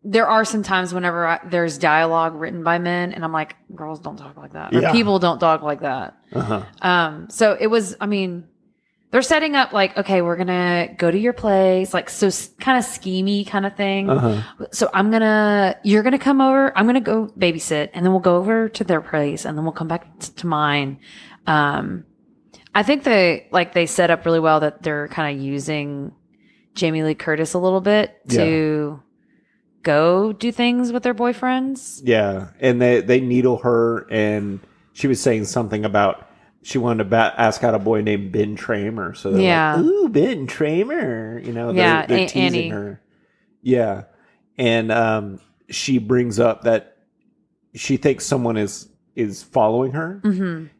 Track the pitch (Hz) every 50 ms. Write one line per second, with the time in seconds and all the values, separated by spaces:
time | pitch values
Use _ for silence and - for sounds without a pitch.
0 | _ 214 196 226 226 - 220 220 220 214 214 214 196 185 190 185 185 180 175 185
1 | 180 175 170 170 170 165 170 - - 180 175 175 170 165 151 139 160 156 151 160
2 | 165 165 165 165 165 165 165 151 160 160 - 170 165 165 170 175 175 175 175 175
3 | 175 180 - - 165 160 160 160 156 156 - _ _ _ - 160 156 156 160 151
4 | 160 151 151 143 143 139 143 - - - - 156 156 - - 120 - 170 208 233
5 | 226 208 196 190 175 175 165 120 175 165 160 151 151 151 147 135 - 143 127 131
6 | 92 - - _ _ _ - 120 - 110 110 101 101 - - - - 185 180 175
7 | 165 156 151 156 165 208 - - 226 214 196 - 208 220 226 233 208 180 196 -
8 | 208 202 208 202 190 185 175 175 165 _ _ _ _ _ _ _ _ _ _ _
9 | _ _ - 247 254 - 330 311 311 311 285 277 254 - - 208 196 196 - -
10 | 196 - 196 185 175 170 170 175 185 180 180 180 180 180 175 175 170 - - -
11 | 180 170 165 196 214 240 247 - - 214 196 190 190 185 185 185 190 185 - 180
12 | - - - - 208 196 185 - - - _ _ - 254 262 254 226 - - -
13 | - 190 185 185 185 196 202 202 202 202 - 196 196 196 196 - 202 196 196 196
14 | 196 196 135 - 123 117 107 107 110 - - _ - - - - 233 - - 190
15 | 196 214 220 226 220 220 214 214 214 208 208 202 196 185 - - - 208 202 214
16 | 214 254 262 269 - 269 277 269 269 262 262 269 269 269 - - 208 226 247 262
17 | 220 - 220 226 220 208 _ - 190 175 165 160 - - 160 151 147 147 - 175
18 | 175 185 190 185 180 185 175 175 180 202 226 226 226 214 220 - 214 175 175 156
19 | 160 - - 156 147 143 143 156 - - 156 151 160 165 160 - 190 160 165 170
20 | - - _ - - - _ - - 170 156 151 151 147 143 147 139 135 139 139
21 | _ - - - - - - - _ - 156 151 147 143 143 151 - 98 - 90
22 | - _ _ _ _ _ _ _ _ _ _ - _ _ _ 202 208 208 294 285
23 | 277 285 226 202 185 175 160 - - _ - 180 175 - - 180 170 156 - -
24 | 175 170 170 165 - 170 165 165 160 160 156 151 151 151 147 - - 160 151 147
25 | 147 147 - - 156 147 143 135 135 135 139 143 131 156 151 151 143 143 143 139
26 | 139 - - _ _ _ _ _ _ _ _ _ _ _ _ - 170 160 160 160
27 | 156 156 151 - - 165 156 151 160 156 - 180 180 185 185 190 180 202 208 214
28 | 208 - - _ _ - 120 117 - 160 160 160 156 156 151 151 151 147 156 143
29 | _ _ _ _ _ _ _ _ _ _ _ _ _ _ _ _ _ 165 147 147
30 | 156 170 180 190 202 220 208 196 226 240 226 - 240 240 240 247 247 240 233 247
31 | - 247 240 208 240 240 240 247 - 254 254 262 262 269 269 254 - - - -
32 | 135 127 113 110 104 101 98 95 95 87 - _ 131 131 120 120 123 123 123 117
33 | 87 104 123 127 131 123 123 127 123 127 120 107 - 120 117 117 117 117 117 107
34 | - - 113 110 107 104 107 104 101 101 98 98 - _ _ _ _ _ _ -
35 | - 139 123 113 - 135 117 110 104 101 - 127 117 101 107 107 107 107 101 104
36 | 101 95 - - - _ _ _ _ _ _ _ _ - - 135 117 123 117 110
37 | 107 95 110 113 113 95 - - 117 110 107 - - 120 110 107 98 110 113 107
38 | 104 107 104 101 101 95 87 110 104 104 107 - - - 117 101 101 107 113 110
39 | 95 87 - - - 98 190 190 190 185 175 165 156 156 151 165 175 320 381 415
40 | 392 269 220 147 165 254 254 160 135 120 - - 156 151 156 175 208 254 302 349
41 | 269 139 120 113 110 110 117 117 - - 117 117 117 117 185 180 180 170 160 160
42 | 151 - 123 120 185 180 - - 180 180 175 - - 165 - 202 101 101 - -
43 | _ _ _ _ _ _ _ _ _ _ _ _ - 127 127 123 113 107 98 98
44 | 101 _ _ _ _ _ _ _ _ _ _ - 127 117 113 113 110 110 110 117
45 | 113 113 110 107 104 101 98 92 _ _ _ _ _ _ - - - - 131 123
46 | 107 104 127 123 123 120 104 107 120 120 110 - - 117 113 110 - - _ _
47 | _ _ _ _ _ _ _ _ _ _ _ _ _ _ _ - - - 135 123
48 | - 147 135 - - - 147 131 120 113 113 107 107 98 - - - _ _ _
49 | _ _ _ - 117 104 95 - - _ - 131 113 107 110 120 131 131 123 151
50 | 160 170 196 202 196 214 190 180 196 180 165 160 160 147 _